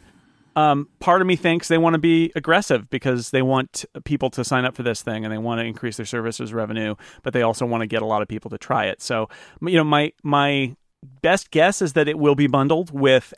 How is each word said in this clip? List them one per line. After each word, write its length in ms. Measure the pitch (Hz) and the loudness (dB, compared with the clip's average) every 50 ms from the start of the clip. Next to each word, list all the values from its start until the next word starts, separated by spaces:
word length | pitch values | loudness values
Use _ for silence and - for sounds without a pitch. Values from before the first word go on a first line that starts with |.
| _ _ _ _ _ _ _ _ _ _ _ | _ _ _ _ _ _ _ _ _ _ _
Um, 320 | 151 151 151 143 139 147 - _ _ | 2 2 4 2 2 -2 -6 _ _
part 200 | - 185 175 190 | 2 4 4 4
of 60 | 185 185 | 4 2
me 80 | 180 | 2
thinks 320 | - - 175 165 170 - - | 2 2 0 0 0 0 0
they 100 | 170 165 | 2 2
wanna 200 | 165 165 165 160 | 4 4 2 2
be 340 | 147 170 165 165 165 160 - | 2 4 4 4 2 0 -2
aggressive 540 | 160 139 160 165 185 208 - 143 117 101 - | -4 0 2 2 2 2 2 0 0 0 -4
because 420 | - 127 - 135 127 123 117 - | -8 -4 -2 -2 -2 -2 -4 -2
they 100 | - 131 | -2 0
want 420 | 131 131 135 131 131 - - - - - - - - | 0 2 0 0 -2 -4 -8 -12 -14 -12 -16 -16 -6
people 240 | - 147 131 - 131 | -6 -4 -2 -2 -4
to 140 | - - 120 | -4 -4 -4
sign 180 | - 139 127 127 | -2 -2 -2 -2
up 100 | 127 120 | -2 -4
for 80 | - 123 | -4 -4
this 180 | 120 113 - | -4 -4 -4
thing 240 | - - 110 107 110 | -6 -8 -8 -6 -6
and 80 | 107 110 | -6 -8
they 40 | 107 | -6
wanna 240 | 110 117 117 113 117 | -6 -4 -4 -4 -6
increase 340 | 117 107 - - 120 104 - | -6 -8 -8 -10 -10 -8 -10
their 80 | 110 | -10
services 480 | - - 120 113 117 113 - 123 107 110 | -8 -8 -6 -6 -6 -8 -8 -10 -8 -6
revenue, 420 | 113 107 107 110 110 110 107 104 - - - - - _ | -6 -6 -6 -6 -6 -6 -6 -6 -8 -12 -20 -20 -12 _
but 100 | 131 - | -4 -2
they 80 | 127 | 0
also 240 | 117 113 113 - 127 | 0 0 0 -2 -4
wanna 220 | 120 117 113 113 107 | -4 -4 -4 -4 -4
get 140 | 113 113 | -4 -4
a 40 | 107 | -2
lot 160 | 110 110 107 | -2 -2 -2
of 60 | 107 - | -4 -4
people 220 | 107 107 - 110 | -8 -10 -12 -12
to 60 | 101 101 | -14 -14
try 280 | - - 135 120 104 | -6 -4 -2 -2 -2
it. 160 | 95 - - | -2 -4 -8
So, 260 | - - 123 113 110 - - - - - - - | -8 -6 -4 -4 -4 -6 -10 -16 -20 -20 -16 -10
m-, 60 | 156 170 | -4 0
you 60 | 185 165 | 2 2
know, 60 | 156 | 2
my, 300 | 151 151 147 147 156 - _ - | 4 2 2 2 0 -4 _ -4
my 520 | 147 143 143 143 143 143 139 135 123 139 - _ _ _ _ - 135 131 _ | 0 0 2 2 2 0 0 -2 -4 -6 -12 _ _ _ _ -20 -20 -12 _
best 300 | - 165 185 190 - - | 0 0 0 0 -2 -2
guess 300 | - 156 160 185 196 - | 2 2 4 4 2 0
is 120 | 196 160 135 | -2 0 2
that 140 | 165 151 147 | 2 2 2
it 100 | 151 156 | 0 2
will 160 | 147 147 143 | 4 4 4
be 120 | 139 147 135 | 4 4 2
bundled 440 | 127 139 135 143 160 160 185 165 | 4 2 2 2 2 0 0 -4
with 420 | 147 139 139 135 131 127 - - - | -2 2 4 6 6 4 4 0 -6